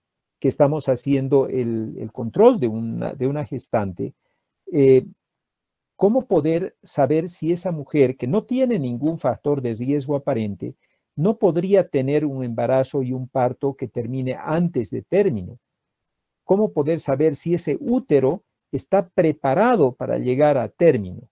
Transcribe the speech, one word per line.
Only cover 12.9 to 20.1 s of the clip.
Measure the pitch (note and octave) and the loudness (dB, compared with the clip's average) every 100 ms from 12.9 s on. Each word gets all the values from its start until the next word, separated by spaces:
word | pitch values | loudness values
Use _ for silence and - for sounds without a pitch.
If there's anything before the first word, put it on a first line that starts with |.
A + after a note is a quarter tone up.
| C#3+ | -2
y | B2+ | -4
un | C3 B2+ | -4 -4
parto | C3+ B2 B2 C#3 C#3 | -2 -2 0 -4 -4
que | B2 | -8
termine | B2+ A#2 C3 B2+ B2 | -6 -6 -4 -6 -6
antes | D3+ D#3+ F3 C#3 G#2+ | -4 -2 0 -2 -4
de | A#2 | -8
término? | - F#3 G3 A2 F#2 A#2 _ _ _ _ _ _ _ _ | -2 0 0 -2 -6 -14 _ _ _ _ _ _ _ _
¿Cómo | - G3 G#3+ | -2 0 0
poder | D#3 C#3+ E3 | -2 -2 -2
saber | - C3+ D#3+ C#3+ | -2 0 0 0
si | E3+ | -2
ese | E3+ E3 - | -2 -2 -4
útero | - B3 - C#3+ C3 F#3 - _ _ | -2 -4 2 2 2 0 -8 _ _
está | C#3+ - F#3+ F3+ | -10 -2 0 0
preparado | - E3 D3+ C#3 C#3 A#3 A#3 C3 | 0 0 0 0 2 4 4 2
para | - B2 | 0 -4